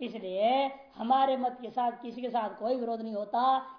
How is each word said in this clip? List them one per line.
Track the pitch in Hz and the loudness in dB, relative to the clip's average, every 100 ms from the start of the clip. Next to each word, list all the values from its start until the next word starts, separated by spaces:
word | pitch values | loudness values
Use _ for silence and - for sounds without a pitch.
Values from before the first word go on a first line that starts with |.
इसलिए | 240 220 185 185 220 262 277 277 - - | -8 -6 -4 2 4 4 2 -4 -14 -6
हमारे | 226 269 269 262 | 2 4 4 2
मत | 247 247 | 0 -4
के | 226 | -6
साथ | 247 240 233 | -2 -2 -2
किसी | 240 240 | -8 -6
के | 247 | -2
साथ | 233 208 - | -2 -2 -2
कोई | 214 254 | -2 0
विरोध | 233 226 | -2 -4
नहीं | 220 | -4
होता | 208 208 240 262 262 254 | -6 -2 2 4 4 0